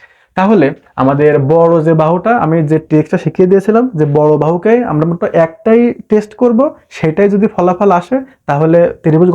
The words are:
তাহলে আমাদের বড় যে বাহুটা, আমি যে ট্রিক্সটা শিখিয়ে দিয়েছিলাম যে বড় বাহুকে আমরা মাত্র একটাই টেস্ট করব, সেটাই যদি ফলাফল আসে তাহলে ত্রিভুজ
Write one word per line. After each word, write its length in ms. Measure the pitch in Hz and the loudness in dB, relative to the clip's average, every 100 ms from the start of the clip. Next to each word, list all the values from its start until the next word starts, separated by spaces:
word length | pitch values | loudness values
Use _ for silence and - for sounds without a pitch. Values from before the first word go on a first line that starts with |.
| _ _ _ - | _ _ _ -4
তাহলে 300 | 190 214 139 - _ - | 0 2 0 -2 _ -4
আমাদের 360 | 131 139 151 147 135 | -2 2 2 2 2
বড় 200 | 165 165 170 | 2 2 2
যে 100 | 156 | 0
বাহুটা, 380 | 160 156 175 196 240 156 | 0 0 -2 -2 -2 0
আমি 120 | 165 151 | -2 0
যে 60 | 156 160 | -2 0
ট্রিক্সটা 300 | 156 151 180 | -2 0 -4
শিখিয়ে 300 | 160 - 185 | -4 0 2
দিয়েছিলাম 320 | 196 190 220 254 165 | 2 0 0 -2 -2
যে 60 | 151 147 | -2 0
বড় 140 | 151 151 | 2 0
বাহুকে 300 | 147 175 208 240 240 | 0 -2 0 0 -2
আমরা 140 | 151 165 | -2 -2
মাত্র 160 | 170 214 170 160 | -4 -4 -2 -2
একটাই 360 | - 226 226 240 - - | -2 0 2 2 -2 -2
টেস্ট 220 | 214 208 - | -2 -2 -2
করব, 180 | 240 233 294 - _ | 0 0 -2 -4 _
সেটাই 380 | - 160 156 202 | -6 -4 0 0
যদি 180 | 202 214 - | 0 -2 0
ফলাফল 340 | 175 - 202 | -2 0 0
আসে 260 | 175 175 262 262 _ - | 0 -2 -6 -6 _ -6
তাহলে 340 | 143 160 170 170 - | -2 2 2 2 -2
ত্রিভুজ 260 | 165 156 180 | 0 2 2